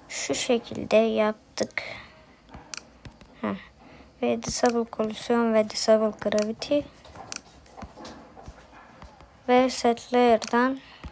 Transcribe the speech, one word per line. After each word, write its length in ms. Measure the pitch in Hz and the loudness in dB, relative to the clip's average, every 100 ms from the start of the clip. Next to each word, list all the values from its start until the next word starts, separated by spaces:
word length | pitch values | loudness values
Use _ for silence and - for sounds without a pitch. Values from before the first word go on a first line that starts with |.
| - | -14
Şu 260 | - - | -8 -4
şekilde 600 | 269 - 233 - - - 214 | -4 0 -2 -2 -8 2 4
yaptık. 880 | 226 220 214 214 _ - - - - - - - - - - - - - - _ - - - - | 4 0 -2 -2 _ -8 -6 -6 -10 -14 -18 -20 -20 -20 -20 -20 -14 -14 -14 _ -20 -20 -20 -10
Heh. 140 | 214 196 - - - - - - | -8 -8 -12 -20 -20 -20 -20 -6
Ve 200 | 240 233 | -2 -2
disable 420 | 226 - 247 233 | -4 0 0 0
kolizyon 680 | 233 - 220 214 - 233 233 | -4 -4 -6 -6 -2 0 2
ve 160 | 220 214 | 2 0
disable 460 | - - 220 220 208 | -2 2 4 2 -2
gravity. 580 | 208 208 214 226 - 294 285 - - - - - - - - - - - - - - - - - - - - - - - - - - | -2 0 -2 -4 -2 -2 -2 -16 -20 -18 -12 -12 -12 -20 -20 -18 -18 -16 -18 -18 -20 -20 -20 -20 -20 -20 -20 -20 -20 -20 -20 -10 2
Ve 220 | 247 262 | 4 4
set 440 | - 240 233 - | 2 0 0 0
layer'dan 680 | 247 247 220 - 240 254 269 - - - | 4 6 4 4 2 2 -2 -12 -18 -10